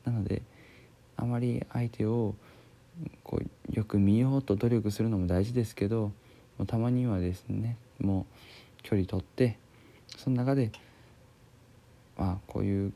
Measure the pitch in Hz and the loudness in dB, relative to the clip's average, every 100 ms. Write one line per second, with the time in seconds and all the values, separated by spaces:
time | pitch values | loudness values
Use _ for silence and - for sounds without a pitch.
0 | - 117 98 - - - - - - - | -4 -2 -2 -4 -6 -18 -20 -20 -20 -20
1 | - - 117 120 123 120 - 120 117 - | -16 -6 -2 0 0 -2 -4 -4 -4 -2
2 | 107 117 107 104 - - - - - 170 | 0 0 0 -4 -14 -20 -20 -20 -20 -14
3 | 165 - - - - - - - 104 101 | -14 -14 -6 -6 -6 -10 -6 -4 0 4
4 | 98 110 131 139 131 101 120 117 104 101 | 6 6 4 2 0 2 4 2 2 0
5 | 110 101 87 90 104 123 107 - 101 113 | 0 0 2 2 2 0 -2 -2 -2 0
6 | 104 101 - - - - 101 117 120 123 | -2 -6 -16 -20 -16 -6 -2 0 2 2
7 | 123 98 90 90 - 101 110 117 - - | 2 0 0 -4 -6 -4 -4 -6 -12 -4
8 | 98 95 - - - - - - - 104 | 0 0 -2 -12 -20 -20 -20 -20 0 0
9 | 90 95 - - 123 110 - - - - | 2 -2 -4 2 2 2 -12 -20 -20 -20
10 | - - - 123 127 139 113 - - - | -20 -8 -2 0 2 2 0 -4 -18 -20
11 | - - - - - - - - - - | -20 -20 -20 -20 -20 -20 -20 -20 -20 -20
12 | - - 98 90 - - 98 98 98 | -18 -4 -2 -2 -6 -4 -2 0 -2